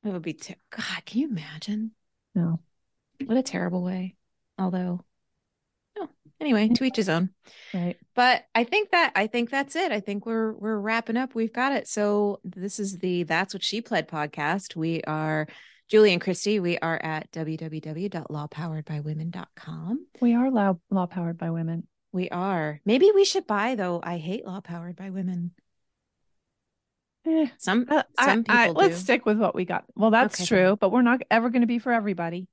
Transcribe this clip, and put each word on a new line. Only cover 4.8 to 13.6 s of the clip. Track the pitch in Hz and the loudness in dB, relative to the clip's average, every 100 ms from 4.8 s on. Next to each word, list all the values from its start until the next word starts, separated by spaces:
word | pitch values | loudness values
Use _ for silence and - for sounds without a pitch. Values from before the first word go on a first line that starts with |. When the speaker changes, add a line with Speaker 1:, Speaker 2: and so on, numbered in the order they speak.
| 180 175 - _ _ _ _ _ _ _ _ - | -4 -6 -10 _ _ _ _ _ _ _ _ -12
Speaker 1:
no. | 359 _ 147 _ | -12 _ _ _
Anyway, | 302 226 220 | 0 2 4
to | 240 | 4
each | 262 247 | 2 0
his | 196 | 0
own. | 165 185 _ _ - - | 0 0 _ _ -20 -10
Speaker 2:
Right. | 185 175 - _ | -4 -4 -6 _
Speaker 1:
But | - 247 247 _ | 2 4 4 _
I | 226 233 | 0 2
think | 415 415 | 0 2
that, | 349 311 - | 2 2 2
I | 214 | 0
think | 240 233 | -2 -2
that's | 277 277 320 | -2 -2 -2
it. | 370 | -2
I | 214 | -2
think | 190 202 214 | -4 -6 -4
we're, | 226 220 | -2 -2
we're | - 214 214 | -4 -4 -4
wrapping | 202 226 226 226 | -2 -2 0 -2
up. | 262 | -2
We've | 226 226 | -2 -2
got | 233 262 | 0 0
it. | 269 - | 0 -4
So | - 208 208 208 202 | -2 2 2 0 -2
this | 190 180 190 - | -10 -10 -8 -6
is | 196 185 | -6 -4
the | 185 175 | -2 -2
That's | 165 160 190 | 0 0 0
What | 196 | -4